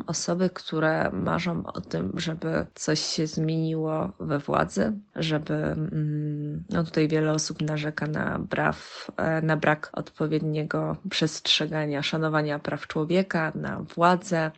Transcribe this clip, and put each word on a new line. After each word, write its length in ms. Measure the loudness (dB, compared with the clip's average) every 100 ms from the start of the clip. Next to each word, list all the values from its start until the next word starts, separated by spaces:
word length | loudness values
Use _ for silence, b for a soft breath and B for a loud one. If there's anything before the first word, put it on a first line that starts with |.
| -2
osoby, 420 | -4 -2 2 2
które 640 | 0 -4 0 2 2 0
marzą 540 | 0 0 0 0 -2 -4
o 160 | -8
tym, 300 | -4 -2 -2 -2
żeby 500 | -4 -4 -2 -2 -2 -6
coś 240 | 0 0
się 280 | 0 -2 -2
zmieniło 840 | 0 0 2 0 0 0 0 -2 -4
we 200 | -2 -2
władzy, 540 | 2 2 2 2 0 0 -6 -2
żeby, 380 | 0 0 0
mm, 1080 | 0 0 0 -2 0 0 0 -2 -2 -4 -6 -2
no 140 | -2
tutaj 240 | 0 2 4
wiele 240 | 4 2
osób 300 | 2 0 -2
narzeka 460 | -2 0 -2 -2 -2
na 320 | -2 -2 -2
braw-, 720 | -2 0 0 0 -6 -14 -10 -2
e, 240 | 0 2
na 160 | 2 2
brak 320 | 4 2 -2
odpowiedniego 1040 | -8 -8 -4 0 0 0 0 0 -2 -2 -4 -4
przestrzegania, 920 | 0 0 0 0 2 2 0 0 -2
szanowania 560 | 0 0 2 2 2 -2
praw 280 | -2 -4 -4
człowieka, 640 | -2 2 2 4 0 0 -2
na 240 | -4 -6 -6 4
władzę 560 | 6 6 2 0 0